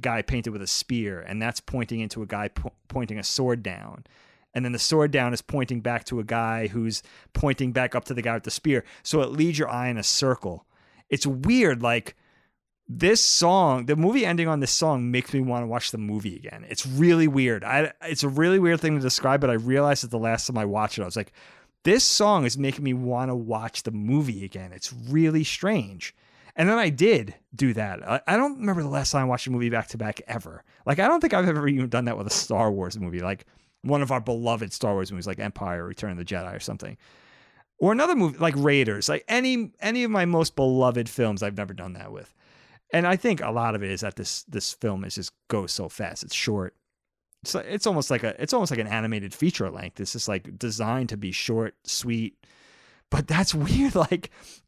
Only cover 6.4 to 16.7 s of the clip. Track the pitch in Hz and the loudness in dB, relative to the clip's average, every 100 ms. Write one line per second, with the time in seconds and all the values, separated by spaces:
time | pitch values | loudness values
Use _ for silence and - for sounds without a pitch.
6.4 | 113 113 110 104 113 107 - - _ - | 0 -2 -2 -2 -2 -4 -8 -20 _ -2
7.4 | 147 135 131 123 123 123 - 123 117 113 | 0 0 0 0 0 -2 -4 -4 -2 -4
8.4 | - - - 131 - - - 156 127 139 | -4 -4 2 0 0 -10 -2 0 2 2
9.4 | 165 151 147 120 127 120 104 - 135 127 | 2 2 -2 -2 -2 -2 0 2 2 0
10.4 | 101 85 - _ _ _ _ 139 147 131 | -2 -8 -14 _ _ _ _ -2 0 -2
11.4 | 147 247 214 123 120 120 - - _ _ | 2 6 6 4 2 0 -2 -14 _ _
12.4 | _ _ _ _ - 120 170 226 - - | _ _ _ _ -14 0 4 6 4 4
13.4 | 170 190 170 127 120 151 170 262 202 170 | 6 6 6 4 2 2 4 4 2 2
14.4 | 165 151 135 - 160 139 123 123 127 139 | 2 0 0 2 2 2 2 0 0 0
15.4 | 131 123 117 117 - 113 107 104 101 87 | 0 0 -2 -4 -4 -6 -4 -4 -4 -10
16.4 | 107 104 - | -14 -16 -10